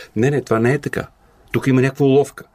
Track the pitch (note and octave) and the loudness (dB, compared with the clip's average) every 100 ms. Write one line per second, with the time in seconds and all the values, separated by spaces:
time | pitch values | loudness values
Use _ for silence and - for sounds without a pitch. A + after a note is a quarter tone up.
0 | - A2 B2 C#3+ - A2+ A#2 - - - | -8 -2 0 -2 -2 0 0 0 -4 -8
1 | - _ _ _ _ A#2 C3+ B2+ C3 C3+ | -10 _ _ _ _ -4 0 2 2 0
2 | C#3 C#3 C#3 - - | 2 2 0 -6 -20